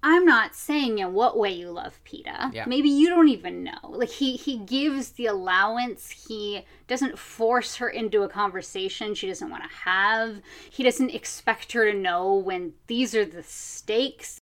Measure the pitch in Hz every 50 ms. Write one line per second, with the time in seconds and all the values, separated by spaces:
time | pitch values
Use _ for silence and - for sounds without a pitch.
0 | - 294 330 349 359 339 277 226 220 214 - - - - 294 302 277 247 220 208
1 | 190 180 185 196 240 254 - - 208 196 190 170 175 175 170 170 - - - _
2 | _ - - - - - - - - 262 - 220 220 - 247 277 294 294 277 277
3 | 302 349 349 339 330 302 247 - - 180 180 180 175 - - - - - - 214
4 | 247 233 - - 277 262 254 247 - 294 269 226 202 190 247 269 285 311 277 269
5 | 247 - - - 240 226 202 190 185 185 185 185 196 220 226 240 247 247 202 -
6 | - - - - - - 220 214 208 208 208 196 - - - - _ - 247 247
7 | 269 262 - - - - - - 226 226 240 247 233 - - - 247 233 - 226
8 | 226 214 202 208 202 185 - 196 208 196 185 185 - - - 190 185 190 190 -
9 | 226 208 208 - - 190 185 - - 160 165 160 - - - - - 185 185 190
10 | 196 208 220 226 226 226 214 202 - - - - - - - - 254 254 240 -
11 | 262 254 - - - - - - - - 220 - - - - 240 220 214 208 196
12 | 190 180 175 175 180 190 196 196 190 190 185 180 180 165 156 _ _ _ 240 233
13 | 254 233 - 220 208 - 156 175 - - - - - - - - - - 427 453
14 | 269 269 - - - - - - _